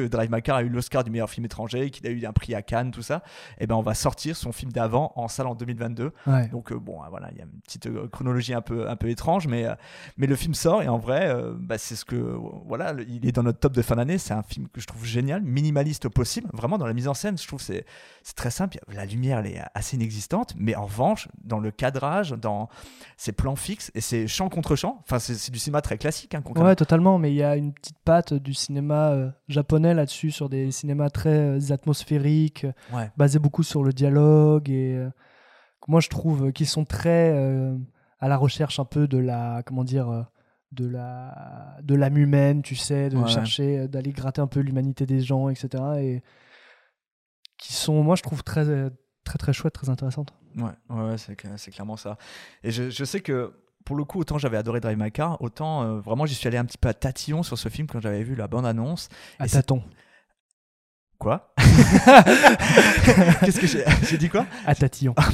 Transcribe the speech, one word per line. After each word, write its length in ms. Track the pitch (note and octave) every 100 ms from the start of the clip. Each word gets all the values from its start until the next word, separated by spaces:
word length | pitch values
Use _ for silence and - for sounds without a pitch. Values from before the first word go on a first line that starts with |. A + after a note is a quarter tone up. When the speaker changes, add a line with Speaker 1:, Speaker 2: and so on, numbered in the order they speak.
| A#2+
Speaker 1:
Drive 220 | A2+ A2+
My 100 | A#2
Car 140 | A#2 C3+
a 80 |
eu 60 | A#2+
l'Oscar 340 | A#2+ A#2+ C3+
du 80 | A#2
meilleur 180 | A2+ A2
film 140 | - A#2
étranger, 440 | - A2+ B2 C#3
qu'il 160 | - A#2+
a 20 |
eu 160 | A#2+ A2+
un 60 |
prix 240 | G#2+ - A2+
à 60 |
Cannes, 300 | - A#2 B2
tout 100 | A#2+
ça, 200 | A#2 D#3 - - - -
eh 100 | G#2+
ben, 80 | A2+
on 60 |
va 120 | A2
sortir 400 | G#2+ C#3 - D3+ E3
son 160 | B2
film 180 | - C3+
d'avant 400 | A#2+ A2+ A#2 - -
en 100 | A2+
salle 200 | - B2+
en 80 | A#2
deux 100 | A#2+
mille 100 | A#2
vingt-deux. 360 | A#2 A#2 C3+ - C#3+
Speaker 2:
Ouais. 220 | C3 A#2
Speaker 1:
Donc, 240 | B2 A#2
euh, 80 | A#2+
bon, 240 | G#2+ E2
euh, 40 | D2+
voilà, 180 | F#2 F2+
il 40 | -
y 20 |
a 20 |
une 160 | E2 -
petite, 280 | - - -
euh, 200 | A2 A2+
chronologie 460 | - B2+ B2 A#2+
un 80 | A#2+
peu, 280 | - A#2 G#2+
un 60 | A2+
peu 140 | A2+
étrange, 380 | A#2 D#3 F#3+ D#3
mais, 180 | A#2+ A2+
euh, 100 | A2+ - - - -
mais 100 | C3+
le 120 | C#3
film 160 | E3
sort 300 | D3+ E3 G#3
et 40 | C#3+
en 100 | A2+
vrai, 300 | A2 C#3 F3+
euh, 260 | B2 A#2 A#2
bah, 180 | - A2+
c'est 200 | - A2+
ce 80 | -
que, 100 | A#2+
euh, 220 | A#2+ A#2+ A2+ - -
voilà, 280 | A#2+ E3+
le, 100 | C#3+ A#2
il 180 | A#2+ B2+
est 60 |
dans 100 | B2
notre 160 | A#2 A2+
top 140 | D3
de 80 | B2
fin 160 | A2+ A#2
d'année. 200 | B2+ F#3
C'est 140 | -
un 80 | G#2+
film 280 | - - C3+
que 100 | -
je 80 | -
trouve 160 | A#2
génial, 380 | A#2 A#2 C3+ F3
minimaliste 640 | F3 C3 D3+ D3 D3 D3+ -
au 40 |
possible, 400 | - A#2 - A#3
vraiment 240 | A2 A#2 G#3
dans 100 | B2
la 60 |
mise 160 | A#2 C3
en 40 |
scène, 240 | C#3 G#3 F#3
je 80 | -
trouve 140 | C#3+
c'est, 240 | - F#2 - - - -
c'est 140 | - -
très 140 | A#2+
simple. 260 | - F#3 - -
La 160 | G2+ G2
lumière, 340 | A2+ B2+ B2+
elle 80 | G2+
est 140 | E2+ -
assez 240 | G2+ G#2+ C3
inexistante, 560 | A2+ G#2+ - F#3 B3 -
mais 180 | G#2+ G#2+
en 100 | G#2
revanche, 420 | G#2 D3 G#3+ - -
dans 160 | G#2+ A2
le 120 | G#2+
cadrage, 580 | - C3 C3 C#3 F#3 F3+
dans 400 | A#2 A2 G#2 A2 - - - - -
ses 160 | -
plans 240 | G2 - C#3
fixes 340 | - G#3+ - -
et 60 |
ses 280 | - A#2 A2
champs 180 | - F#3+
contre 300 | E3 D3+ C#3+
champs, 240 | F3 C4
enfin, 160 | - B2
c'est, 160 | - A2+
c'est 160 | -
du 80 | A#2+
cinéma 220 | D3+ D3
très 160 | - A2
classique, 360 | D3 - - D3+
hein, 60 |
concrètement. 280 | - E3 F3
Speaker 2:
Ouais, 60 | F#3+
totalement, 420 | - E3 F3+ F#3
mais 120 | D3+
il 20 | C#3+
y 80 |
a 140 | D3 D3
une 160 | D3
petite 260 | C#3+ - - -
patte 280 | E3+ E3+
du 200 | D3 C#3
cinéma, 560 | C3+ - C#3+ D3 D3+ D3+
euh, 160 | C#3 C3 - -
japonais 480 | C#3+ C#3+ D#3 E3 E3+
là-dessus, 340 | C#3+ - D#3
sur 200 | D3+ C#3+
des 200 | C3+ C3+
cinémas 400 | C3 D3 C#3+ D3
très, 480 | - D#3+ D3+ D3 C#3
euh, 140 | C#3
atmosphériques, 920 | C#3 D3+ D3 - D3+ C#3+ D#3 D#3 - C#3 - -
Speaker 1:
Ouais. 160 | A#2+ A2 -
Speaker 2:
basés 220 | C#3+ D3+
beaucoup 240 | D3 -
sur 200 | D#3+ D3+
le 80 | C3+
dialogue 800 | C3 C#3 C#3+ D3+ D3+ D3+ D3+ C#3+
et, 240 | C3 C3 C3
euh, 140 | C3 - _ _ _ _ _ _ -
moi 120 | E3
je 100 | D#3
trouve, 360 | - E3 D3 C3+
euh, 40 |
qu'ils 160 | C3 D3+
sont 180 | D#3+ D3+
très, 460 | A2+ E3+ E3+ E3
euh, 420 | D3 C3+ C3+ C3 C3 B2+ _ _ -
à 80 | C3+
la 100 | C#3
recherche 420 | C3+ - D3+ -
un 60 | C3
peu 220 | D3 D3
de 100 | C3
la, 460 | B2+ A#2+ A#2+ A#2 A#2+
comment 180 | C3
dire, 260 | B2+ C3+ A#2+
euh, 100 | A#2 A#2 _ _ _ _
de 140 | C3 B2
la, 880 | B2 B2 B2 C3 - - - - -
de 140 | C#3+ C#3
l'âme 220 | C#3 D3
humaine, 440 | C#3+ C#3+ C#3 D3
tu 140 | C#3 B2+
sais, 340 | - C#3+ C#3
de 80 | C3
Speaker 1:
Ouais, 60 |
ouais. 60 | A#2
Speaker 2:
chercher, 500 | A2+ A2 A2+ C#3 C#3+
euh, 80 | C3+
d'aller 240 | C3+ C#3
gratter 300 | C#3 C3 C#3
un 60 | C#3
peu 120 | C#3
l'humanité 480 | C#3 C3 C3+ C3 C3+
des 140 | C3+
gens, 280 | B2+ C3+ C3+
et 60 | C3
cetera, 440 | C3 C3 C#3 D3
et 180 | C3+ B2+ - _ _ - - _ _ _ _ _ _ _ - _
qui 160 | -
sont, 300 | - - D3+
moi 120 | D3+ F3+
je 60 |
trouve 220 | - D3
très, 260 | - E3 D3+
euh, 220 | C#3+ C3+ C3 _ _
très, 160 | - -
très 140 | -
chouettes, 200 | C3+ D#3+
très 160 | - C3+
intéressantes. 460 | B2+ C3+ B2+ C#3+ _ _ -
Speaker 1:
Ouais, 100 | A#2 - -
ouais, 100 | A2+ A2
ouais, 80 | A2
c'est 180 | - G2
cla-, 220 | G2+ G2+
c'est 140 | -
clairement 260 | - G2+ A2
ça. 200 | G2+ G#2 - - - _
Et 60 | A#2
je, 220 | A2+ B2+
je 120 | A#2+ C#3
sais 160 | G3
que, 320 | - C3 A#2 - _ _ -
pour 100 | C#3+
le 80 |
coup, 160 | C#3+ F#3+
autant 200 | D#3 D3+
j'avais 180 | C3+ G#2+
adoré 220 | A2+ A#2
Drive 180 | A2+ G#2+
My 120 | G#2+
Car, 280 | G#2+ D#3+ E3
autant, 400 | A#2+ - D#3 D#3
euh, 160 | A2+ G#2+
vraiment 260 | G#2 A#2 D3+
j'y 80 |
suis 140 | B2+ B2
allé 100 | A#2+
un 80 | B2
petit 140 | -
peu 100 | B2+
à 60 | -
tatillon 480 | C3+ - - D#3
sur 120 | E3+ A#2
ce 140 | A2+
film 180 | B2 D3+
quand 120 | A#2
j'avais 220 | G#2+ G#2
vu 100 | A2+
la 140 | C3 G2+
bande-annonce. 640 | A2+ B2 A2+ B2 E3+ - - - -
Speaker 2:
À 80 | B2
Speaker 1:
Et 20 |
c'est 100 | C#3
Speaker 2:
tâtons. 260 | - C3 G#2 - _ _ _ _ _ _ _ _ _ _ _ -
Speaker 1:
Quoi ? 340 | G#2+ C#3 - -
<laughs> 0 | - D#3+ - F3+ - C4 D#3+ C4 C#4+ A3+ - A#3 A3 - - G#3+ F3 E3
Qu'est-ce 180 | F#3 G3
que 80 | F3
j'ai, 160 | C3+ C3+ D#3 C3
j'ai 80 | D#3
dit 100 | E3
quoi ? 180 | G3+ - B3 F#3+
Speaker 2:
À 80 | C#3+
tatillon. 380 | C#3 - C3 A#2+
Speaker 1:
Ah, 100 | -